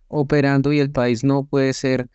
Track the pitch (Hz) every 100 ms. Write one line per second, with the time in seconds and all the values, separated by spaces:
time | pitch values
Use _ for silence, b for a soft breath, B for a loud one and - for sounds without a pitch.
0 | _ 151 139 147 139 139 143 147 139 139
1 | 123 117 139 139 135 139 135 127 131 127
2 | 123